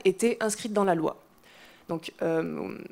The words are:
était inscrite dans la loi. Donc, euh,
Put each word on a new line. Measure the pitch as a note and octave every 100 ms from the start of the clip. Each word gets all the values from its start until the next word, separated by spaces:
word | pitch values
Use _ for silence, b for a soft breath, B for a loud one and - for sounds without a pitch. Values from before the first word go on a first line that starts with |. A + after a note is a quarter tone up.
était | F#3+ F#3 A#3 A#3
inscrite | A3 G#3 A3+
dans | G#3
la | G3 E3+
loi. | D#3 - - _ B B B B -
Donc, | E3 - -
euh, | E3 E3 E3 D3+ - - -